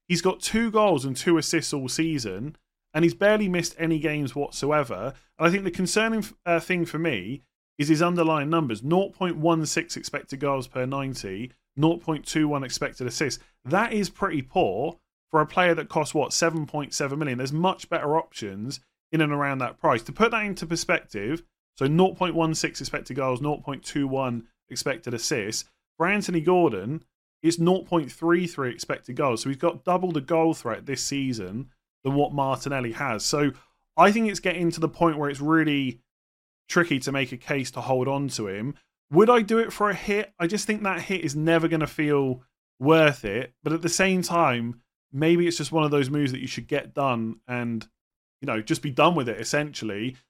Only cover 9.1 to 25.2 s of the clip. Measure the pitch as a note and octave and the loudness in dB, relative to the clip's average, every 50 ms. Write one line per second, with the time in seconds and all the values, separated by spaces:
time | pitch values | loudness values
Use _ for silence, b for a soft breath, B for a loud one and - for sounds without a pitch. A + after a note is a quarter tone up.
9.1 | - - F#3+ F3+ E3 D#3 D3+ E3+ E3 D#3+ D#3 - - E3+ D#3+ - - - - - | -2 -4 -4 -2 -2 0 2 2 2 2 0 0 -2 -2 -4 -4 -8 -12 -10 -10
10.1 | - C#3 - - - C3+ C#3+ C#3+ C#3 C3+ B2 - - C3 B2+ B2+ C#3 C#3 C#3 C3+ | -10 -10 -10 -10 -8 -4 -2 -2 -2 -2 -4 -6 -6 -6 -4 -4 -4 -4 -6 -6
11.1 | B2 - - G2 F#2+ G2 A#2+ B2+ - _ _ _ _ C3+ D3 D#3+ E3+ E3+ - E3 | -8 -8 -8 -8 -8 -8 -10 -12 -14 _ _ _ _ 2 2 2 2 2 -2 -4
12.1 | D#3 C#3+ - - - D#3 D3+ D3 D3 C#3 C3+ B2 - - D3+ C3+ - - B2+ B2 | -4 -4 -6 -4 0 0 2 2 0 -2 -4 -6 -6 -6 -6 -6 -6 -6 -8 -8
13.1 | B2 - D#3+ C3 - b b b b b - B2 D3+ G3 A3+ A3+ A3+ G#3+ G3 - | -4 -4 -4 -4 -4 b b b b b -6 -2 0 0 0 0 0 -2 -2 -4
14.1 | - - G3+ F#3+ D#3+ C#3+ B2+ - - F#3 D#3+ G#2 F#2 G#2 C3+ E3+ F3 - _ _ | -4 -4 -4 -2 -2 -4 -4 -2 0 0 0 2 0 -2 -4 -6 -6 -10 _ _
15.1 | _ _ _ _ - D#3 D3+ - - F#3+ F3+ F3 E3+ D#3+ D3 - - E3 D3+ - | _ _ _ _ 2 2 2 2 2 2 4 4 2 2 -2 -2 -2 -2 -2 0
16.1 | - D#3 C3 - - - F3 E3 E3 E3 D3+ - - D3+ C#3+ B2+ - - D3+ C3+ | 0 0 0 0 0 2 2 2 2 0 -4 -4 -6 -6 -6 -6 -4 -4 -4 -4
17.1 | C#3 D3+ D#3 C#3+ B2 A#2+ C3 C3+ C#3+ D#3 F3 F#3+ F#3 - - - E3+ D#3 D3+ D3 | -2 -2 -2 -2 -2 -2 -4 -2 0 0 2 0 0 -2 -6 -6 -4 -4 -2 0
18.1 | D3+ D#3+ E3 - - - A2+ G2+ F#2+ G2 G#2+ C3 C#3 - _ _ _ _ _ _ | 0 0 -2 -4 -8 -10 -10 -10 -8 -8 -10 -10 -10 -12 _ _ _ _ _ _
19.1 | - D#3+ D#3 D3 D3 C#3+ C#3+ C#3 C#3 C3 C3 A#2 - - - D#3 C3 A2+ - - | 0 2 2 2 2 0 0 -2 -2 -2 -4 -6 -4 0 2 2 2 2 0 -4
20.1 | D3 - G#3+ A#3 A#3 A3 G#3 G#3 F#3 - F3+ D#3+ F3+ F3 - - F3 - - - | 0 0 2 2 2 0 -4 -4 -6 -8 -6 -6 -4 -4 -2 -2 -2 -2 -2 -6
21.1 | - G#2 G2+ A2+ D#3 E3 - _ _ _ _ _ _ - C3+ C3+ D3+ E3+ F#3 F3+ | -8 -6 -4 -4 -4 -6 -8 _ _ _ _ _ _ -2 0 2 4 6 4 4
22.1 | F3 - F3+ F3 D#3 E3 E3 D#3+ D#3 - - D#3 - - C3+ - - C#3 - - | 2 0 -4 -2 0 0 0 0 0 -2 -4 -4 -4 -8 -10 -8 -8 -8 -8 -8
23.1 | B2+ C#3 C3+ C3 B2+ B2 C#3+ D3 D3+ D3 - D3 C#3 - - - - D3+ C#3 C3+ | -6 -4 -2 -2 -2 -2 -2 -4 -4 -4 -6 -10 -10 -10 -12 -6 -4 -2 -2 0
24.1 | C3 C3+ C3+ B2+ A#2+ A#2 A2 - _ _ _ _ B2+ - - C#3+ C3 A2+ - B2 | -2 -2 -2 -2 -4 -6 -8 -12 _ _ _ _ -12 -6 -4 -4 -4 -4 -6 -8
25.1 | A#2+ A2+ | -6 -6